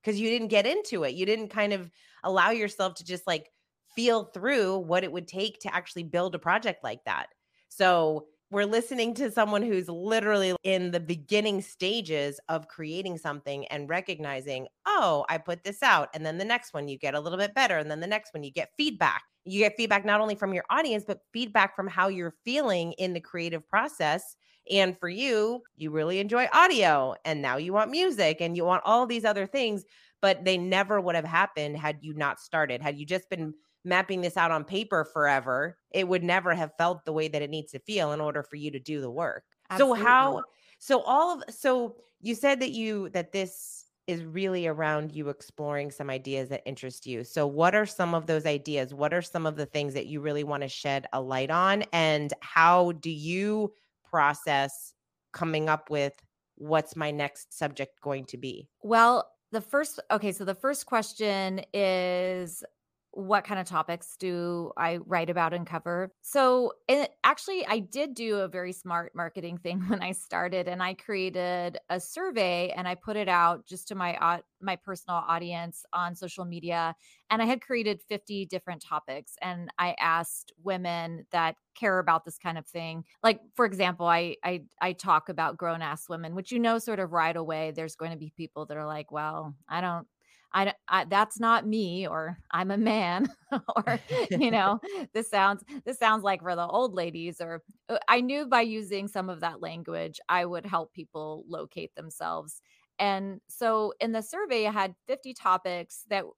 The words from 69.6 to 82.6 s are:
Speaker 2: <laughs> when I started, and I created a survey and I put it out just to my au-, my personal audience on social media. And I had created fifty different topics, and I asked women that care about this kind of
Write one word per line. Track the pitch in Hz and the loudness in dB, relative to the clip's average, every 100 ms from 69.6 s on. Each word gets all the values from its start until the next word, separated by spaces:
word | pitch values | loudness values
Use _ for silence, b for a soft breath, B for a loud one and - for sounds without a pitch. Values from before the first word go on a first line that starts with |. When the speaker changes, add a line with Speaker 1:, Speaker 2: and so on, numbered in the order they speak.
| 170 185 | -4 -4
Speaker 2:
<laughs> | 185 | -2
when | 202 | -2
I | 180 | -2
started, | 185 - 175 180 185 180 | -6 -4 -4 -2 -2 -2
and | 180 | -2
I | 185 | -4
created | 185 - 202 185 180 180 180 175 - _ | -4 -6 -4 -4 -2 -2 -2 -4 -8 _
a | 185 | -6
survey | - - 370 233 185 175 175 - | -6 -6 -4 0 0 0 -2 -4
and | 180 | -6
I | 180 | -6
put | - 214 | -6 -4
it | 190 | 2
out | 175 170 175 - | 4 4 2 -6
just | 185 - | -14 -10
to | |
my | 190 180 170 | -6 -4 0
au-, | 165 175 - _ | 0 0 -6 _
my | 190 | -6
personal | 180 - 180 - 175 170 | -6 -8 -12 -4 -4 0
audience | 165 175 170 170 - - | -2 -2 -6 -8 -12 -6
on | 175 175 175 | -4 -4 -6
social | 180 - | -10 -10
media. | 175 170 170 170 165 165 b b _ | -10 -8 -4 -2 -2 -4 b b _
And | 220 | 0
I | |
had | 226 254 | 2 0
created | - 247 214 202 | -2 -2 0 -2
fifty | - 208 - 202 190 | -4 -10 -6 -8 -6
different | 185 185 165 | -6 -8 -12
topics, | - 156 - 135 - - | -6 -6 -6 -12 -12 -10
and | 180 175 170 - | -8 -8 -8 -2
I | 180 - | -2 0
asked | 165 165 170 - - _ | 2 2 0 -8 -12 _
women | 170 185 180 170 165 165 - | -4 -2 -2 -4 -6 -10 -4
that | 170 165 165 _ - | 0 0 -2 _ -2
care | 220 185 | 2 2
about | 170 165 | 4 2
this | 170 - | 0 -10
kind | 180 | -8
of | 165 | -8